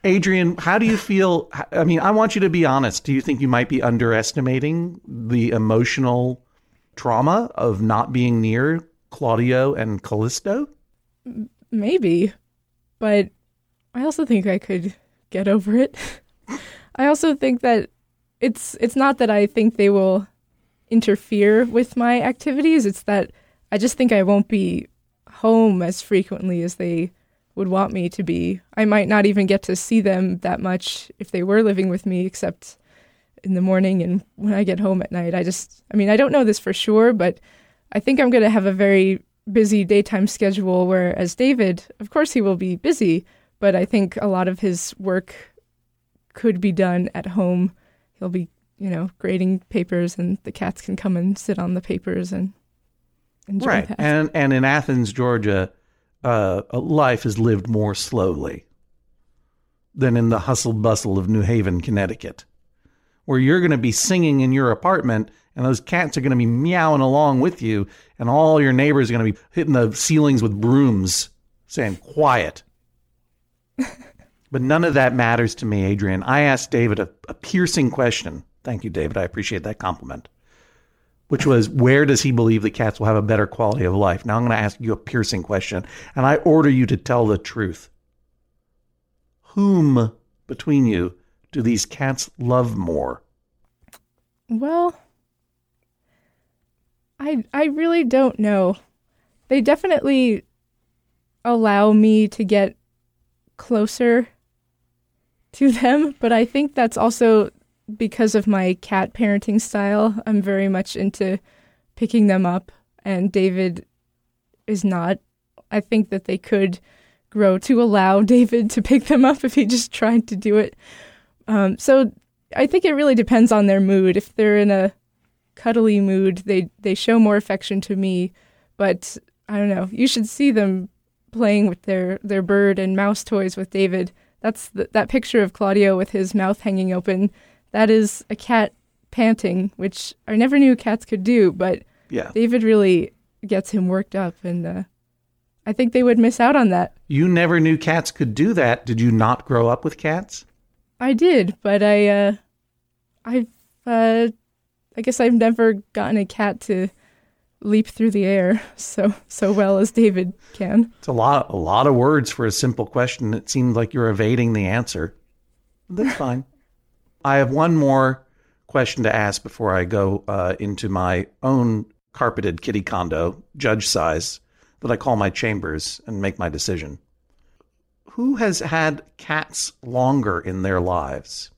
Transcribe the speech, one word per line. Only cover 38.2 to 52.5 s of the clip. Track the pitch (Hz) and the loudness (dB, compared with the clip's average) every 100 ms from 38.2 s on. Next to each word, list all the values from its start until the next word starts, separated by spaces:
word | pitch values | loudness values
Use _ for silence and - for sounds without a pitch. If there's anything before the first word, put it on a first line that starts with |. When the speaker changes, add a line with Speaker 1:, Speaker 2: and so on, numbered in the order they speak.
| 254 | 4
Speaker 2:
gonna | 240 214 | 4 4
have | 220 196 | 4 0
a | |
very | 190 202 196 190 190 _ _ - | 2 4 4 2 -2 _ _ -2
busy | 208 208 208 | 2 4 2
daytime | 185 202 202 208 202 | 4 2 2 -2 -2
schedule, | - 202 196 185 180 180 | 0 -2 0 0 0 2
whereas | 185 180 - 180 - | 0 0 -2 -6 0
David, | 254 262 190 175 - - | 0 2 0 -2 -10 -18
of | 214 | -4
course | 349 320 | -2 0
he | 254 | 0
will | 196 180 | 0 -2
be | 185 175 | -4 -4
busy, | 294 330 208 165 - _ _ _ | -2 0 0 0 -4 _ _ _
but | 202 185 | 0 2
I | |
think | - 220 190 220 | 0 0 -2 -2
a | 208 | -2
lot | 185 185 | 0 -2
of | 185 | -2
his | 202 170 - - | -4 -4 -8 -8
work | 190 185 180 - - _ _ _ _ _ _ _ _ | -4 -4 -6 -20 -20 _ _ _ _ _ _ _ _
could | - 233 180 | -4 -2 0
be | 196 | -2
done | 180 185 180 180 | 0 0 0 -4
at | 180 190 | -8 -6
home. | 180 180 180 180 _ _ _ _ | -2 0 0 -2 _ _ _ _
He'll | _ 185 | _ -8
be, | 180 170 _ _ _ | -6 -8 _ _ _
you | 196 | -8
know, | 165 180 _ | -6 -8 _
grading | 185 185 185 185 _ | -6 -2 -2 -2 _
papers, | - 175 175 175 180 | -6 -4 -4 -4 -4
and | 175 196 | -6 -6
the | - | -10
cats | - 185 - | -8 -8 -8
can | - 190 | -10 -6
come | 196 175 | -4 -2
and | 185 196 | -2 -4
sit | - 190 | -6 -6
on | 180 | -4
the | 180 | -6
papers | - 180 185 180 180 | -6 -8 -6 -6 -6
and | 190 190 | -8 -8